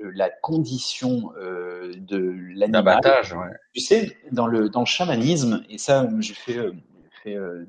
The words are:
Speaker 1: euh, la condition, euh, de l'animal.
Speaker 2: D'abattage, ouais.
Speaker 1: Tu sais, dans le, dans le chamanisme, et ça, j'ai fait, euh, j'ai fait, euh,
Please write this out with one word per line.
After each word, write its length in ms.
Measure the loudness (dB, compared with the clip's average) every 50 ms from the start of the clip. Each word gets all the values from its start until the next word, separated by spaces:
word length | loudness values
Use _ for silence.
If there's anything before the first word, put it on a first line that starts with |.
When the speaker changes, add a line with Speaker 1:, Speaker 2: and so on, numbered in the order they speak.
| -12
Speaker 1:
euh, 80 | -10 -2
la 160 | -2 -2 -2
condition, 1040 | -2 -6 -4 -2 0 0 0 0 -4 -6 -6 -6 -6 -4 -2 0 0 0 -2 -6 -10
euh, 540 | -10 -10 -8 -8 -6 -8 -8 -10 -10 -10 -12 -12
de 380 | -14 -8 -4 -2 -2 0 -2 -4 -6 -10 -12 -2
l'animal. 180 | 0 2 4
Speaker 2:
D'abattage, 640 | 4 4 6 6 6 6 6 6 6 6 2 0 -6
ouais. 140 | -8 -8 -8 -12 -16 _ _ _
Speaker 1:
Tu 80 | -8
sais, 360 | 2 4 4 4 4 -2 -8 _ _ -6
dans 160 | -2 0 0
le, 220 | 2 2 2 2 2
dans 120 | 0 0
le 40 | 0
chamanisme, 800 | 0 0 0 0 0 0 2 2 2 2 2 2 0 0 0 -4 -10
et 80 | -12 -8
ça, 280 | 0 2 4 4 4 2 0 -2
j'ai 140 | -2 -4 -8
fait, 240 | -10 -8 -6 -4
euh, 140 | -4 -4 -4 -6 -10 -18 _ _ _ _ _ _ -16 -12
j'ai 80 | -10
fait, 40 | -8
euh, 280 | -8 -8 -8 -10 -10 -14